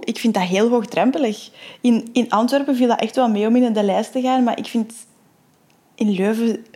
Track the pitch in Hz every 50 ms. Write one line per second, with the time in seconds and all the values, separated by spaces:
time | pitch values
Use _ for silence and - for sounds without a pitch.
0 | - - - - - 226 202 196 180 175 185 196 220 233 247 233 208 - - 160
1 | 196 254 285 320 269 214 208 - - - - - - - - - - 247 226 214
2 | - - - 254 226 - 202 214 240 240 277 277 277 294 269 247 254 240 226 -
3 | - 220 - 262 254 226 208 202 214 226 240 247 247 233 208 214 208 196 185 202
4 | 226 - - 262 247 254 262 254 247 226 - - 214 - - 233 214 - - -
5 | - _ _ _ _ _ _ _ _ _ _ _ _ _ _ _ _ _ _ -
6 | 220 208 196 175 190 214 226 226 233 226 208 - - - -